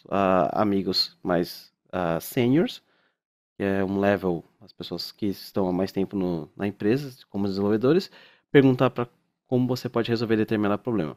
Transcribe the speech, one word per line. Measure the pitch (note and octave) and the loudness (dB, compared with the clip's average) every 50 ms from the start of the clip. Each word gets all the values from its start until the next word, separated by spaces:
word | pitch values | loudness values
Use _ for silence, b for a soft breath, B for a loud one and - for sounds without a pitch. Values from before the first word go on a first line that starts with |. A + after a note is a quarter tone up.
| _ - | _ -6
ah, | - G2 G2 F#2+ F#2+ F2+ D#2+ - - - | -2 0 2 4 4 4 2 2 0 0
amigos | G#2+ G#2 G2+ G2 F2+ F#2+ F#2 - - - - _ - | 0 0 0 0 -2 -2 0 0 -2 -2 -4 _ -2
mais, | G2 F2 E2+ F2 - - - - - _ _ _ _ - | 0 0 0 0 -2 -6 -14 -20 -20 _ _ _ _ -6
ah, | F#2 F2+ E2+ E2 D#2+ | -4 -2 -2 -2 -2
seniors, | - - - C3+ A#2+ B2 C3 D#3+ G3 B3+ - - - _ _ _ _ _ _ _ _ _ _ _ _ _ _ | -4 -4 -2 0 2 4 4 2 2 0 -4 -10 -18 _ _ _ _ _ _ _ _ _ _ _ _ _ _
que | - G2 | -6 -4
é | G2 G2 G2 G2 | -2 0 0 0
um | F#2 G2 G2 | 0 0 0
level, | G2 G2+ G#2 F#2 F#2+ F#2 F2 D#2+ - - _ _ | 2 2 2 2 0 -2 -2 -2 -6 -10 _ _
as | A2 F#2 - | -20 -20 -18
pessoas | _ F2 - F2+ E2+ - - - | _ -14 -12 -10 -10 -10 -12 -10
que | _ A2 | _ -6
estão | G2+ F#2 - - - - G#2 G2 F2+ | -6 -6 -6 -10 -8 -4 -2 -2 0
há | F2+ | 0
mais | F2+ F#2+ F#2+ - | -2 -2 -2 -2
tempo | G2 F#2+ - - | -4 -4 -4 -2
no, | G2 F#2 F2+ F2 D#2+ D2+ - _ | -2 -2 -2 -2 -4 -6 -10 _
na | - G2 | -6 -6
empresa, | G2+ G2 - G2 G#2 A#2+ C#3+ D3 C3+ B2+ - - _ | -6 -6 -2 0 0 0 0 -2 -8 -14 -18 -20 _
como | - G2+ G2+ | -6 -4 -4
desenvolvedores, | G2+ F#2+ G2 G2+ G2+ G#2+ G#2+ A2 C3 D#3+ F#3 - - b b b b b b b b | -2 -2 0 0 0 2 2 2 2 2 2 0 -2 b b b b b b b b
perguntar | - D3 C3 C3+ B2+ B2+ C3+ B2 | 6 6 6 6 4 4 2 0
pra | - - A#2+ - _ _ _ _ _ _ _ | 0 -2 -6 -8 _ _ _ _ _ _ _
como | _ B2+ B2 B2+ | _ 0 0 0
você | A#2+ B2+ A#2+ - A#2+ | 0 -2 -4 -4 -4
pode | - A#2 A2+ - | -4 -2 -2 0
resolver | A#2 A2 A#2+ G#2+ A2+ | -2 -2 0 0 2
determinado | G#2+ A2 - A2 G#2+ G#2 G2+ G#2 G2+ - | 2 2 0 0 0 0 0 0 -2 -2
problema. | B2+ A#2 G2+ D#2+ D2 - | -2 -2 -2 -2 -4 -6